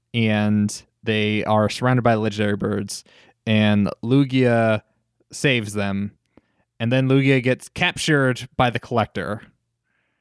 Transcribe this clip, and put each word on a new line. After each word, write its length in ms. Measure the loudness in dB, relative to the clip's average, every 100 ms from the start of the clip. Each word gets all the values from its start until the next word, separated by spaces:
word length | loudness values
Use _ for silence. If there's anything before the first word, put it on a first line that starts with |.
| _
and 680 | -2 0 0 0 0 0 -4 -16 _
they 420 | -4 -2 0 0
are 240 | 0 2 0
surrounded 320 | 0 0 2
by 120 | 2
legendary 420 | 2 0 -2 -2 -2
birds, 480 | -2 -4 -6 -12 -18 _ _ _ 0
and 420 | 2 4 4 0 -2
Lugia 800 | 0 2 2 2 2 2 2 0 -4 _ _ _ _
saves 400 | -4 0 0 -2
them, 380 | -4 -4 -4 -8 -12 _ _ _ _ _ -6
and 120 | -2
then 160 | 0 2
Lugia 340 | 2 4 2
gets 260 | 0 -2 -6
captured 800 | -4 -4 -2 0 2 2 -2 -6 -2
by 140 | 0
the 80 | -2
Collector. 640 | -4 -2 -2 -4 -8 -8 -12 _ _ _ _ _ _ _